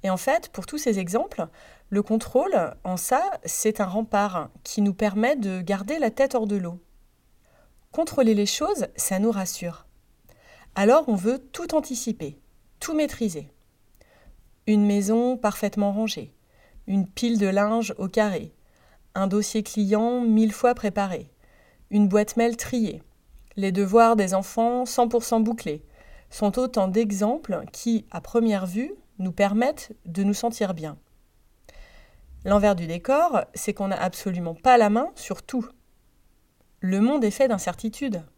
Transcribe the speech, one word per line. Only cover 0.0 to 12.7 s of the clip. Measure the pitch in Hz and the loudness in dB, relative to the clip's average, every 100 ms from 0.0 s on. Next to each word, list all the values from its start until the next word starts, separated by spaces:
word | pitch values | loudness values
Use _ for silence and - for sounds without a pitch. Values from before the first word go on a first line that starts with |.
Et | 196 | -2
en | 185 | -2
fait, | - 330 - | 0 0 -2
pour | - 185 | -14 -10
tous | 302 | -6
ces | 277 196 | -2 -2
exemples, | 175 214 381 - 160 - - - _ | -2 -2 -4 -6 -10 -12 -20 -20 _
le | 202 | -2
contrôle, | 208 220 - 247 370 285 151 - | 0 -2 0 0 2 0 0 -6
en | 180 185 | -8 -6
ça, | - 262 381 370 | 0 0 0 -4
c'est | - - 220 214 | -8 -2 -2 -2
un | 190 | -4
rempart | 196 220 202 202 180 147 - | -4 -2 0 0 -4 -8 -14
qui | - - | -10 0
nous | 202 | 0
permet | 185 208 196 233 294 | 0 -2 0 0 0
de | 202 185 | -2 -4
garder | 175 196 196 320 | -4 -4 -4 -2
la | 247 | -2
tête | 226 269 | 2 0
hors | 254 214 | 2 0
de | 202 | -2
l'eau. | 175 175 _ _ _ _ _ _ _ _ _ _ _ | -4 -10 _ _ _ _ _ _ _ _ _ _ _
Contrôler | - 320 - 233 | -4 -2 2 4
les | 208 | 4
choses, | 202 - 311 392 190 - | 2 0 -2 -2 -4 -6
ça | - 190 | -4 0
nous | 220 | 0
rassure. | 202 185 - 175 160 - _ _ _ _ _ _ - - | 0 -6 -8 -10 -10 -20 _ _ _ _ _ _ -20 -12
Alors | - 202 285 302 | 2 6 6 4
on | |
veut | 202 196 269 | 0 0 -2
tout | - - 339 | -6 -12 -2
anticiper, | 311 302 247 - 220 147 147 _ _ _ | -2 -2 -8 -6 -8 -10 -14 _ _ _